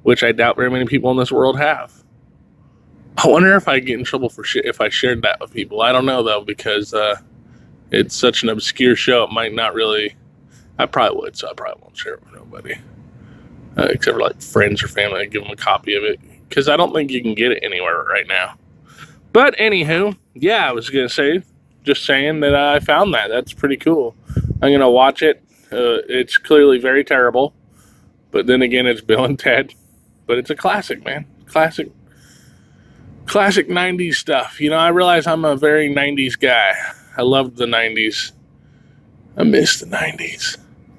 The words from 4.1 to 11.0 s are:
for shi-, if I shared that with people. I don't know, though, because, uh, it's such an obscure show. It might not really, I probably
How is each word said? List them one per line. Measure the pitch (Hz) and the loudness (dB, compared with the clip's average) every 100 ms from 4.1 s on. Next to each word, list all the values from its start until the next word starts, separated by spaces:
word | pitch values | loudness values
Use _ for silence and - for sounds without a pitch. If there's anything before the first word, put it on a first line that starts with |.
| 135 123 | -6 -6
for | - | -8
shi-, | 104 - 120 | -6 -4 -4
if | - | -2
I | 107 | -4
shared | - 123 117 | -2 -2 0
that | 107 - | -2 -4
with | - | -8
people. | 113 95 104 | -10 -8 -2
I | 117 | 2
don't | 127 131 | 2 0
know, | 131 | 0
though, | 113 107 | 0 -2
because, | 104 101 113 104 104 | -4 -8 -4 -4 -4
uh, | 110 104 101 - - - - - - - | -2 -2 -4 -10 -20 -20 -20 -20 -20 -4
it's | - 101 - | -2 -2 0
such | 123 117 | 0 0
an | 117 | -2
obscure | 107 - - 127 120 | -4 -6 0 2 2
show. | - 123 107 | 2 2 0
It | |
might | 110 113 | -2 -4
not | 110 113 110 | -4 -4 -2
really, | 110 107 104 - _ _ _ - - - | -2 -2 -4 -8 _ _ _ -20 -12 -4
I | 123 | -2
probably | - | 0